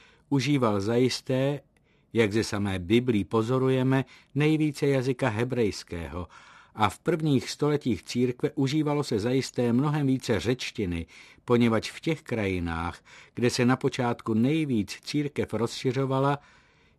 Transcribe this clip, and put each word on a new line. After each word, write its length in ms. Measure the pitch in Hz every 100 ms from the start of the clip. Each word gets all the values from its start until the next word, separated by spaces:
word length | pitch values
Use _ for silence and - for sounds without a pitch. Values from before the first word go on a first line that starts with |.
| - _ -
užíval 520 | 139 127 143 120 101
zajisté, 800 | 98 117 127 - - 131 135 143 - _ _ _ _
jak 200 | 110 113
ze 100 | 107
samé 360 | 101 104 101 95
Biblí 440 | 87 117 127 104
pozorujeme, 840 | 98 113 113 131 131 131 131 135 127 - _ 135
nejvíce 520 | 151 156 156 139 143
jazyka 420 | 139 127 127 131
hebrejského 960 | 104 123 120 107 - - 85 80 80 87 - - - - -
a 140 | 104
v 100 | -
prvních 500 | - 165 156 135 -
stoletích 540 | - 147 147 131 101
církve 480 | - 120 123 120 147 -
užívalo 480 | 135 156 151 147
se 160 | 143 113
zajisté 540 | 110 131 123 - 120
mnohem 340 | 117 147 151 139
více 320 | 131 - 107
řečtiny, 680 | 92 131 - - 98 85 82 - - - -
poněvadž 460 | 120 120 110 -
v 80 | -
těch 220 | - 156
krajinách, 800 | - 117 101 92 85 82 85 - _ - -
kde 160 | - 120
se 160 | - 123
na 100 | 127
počátku 580 | 139 - 120 117 -
nejvíc 640 | 110 123 160 156 120 95 -
církev 500 | - 147 143 - 104
rozšiřovala, 840 | - 117 - 135 127 135 135 139 143 - - _ _ _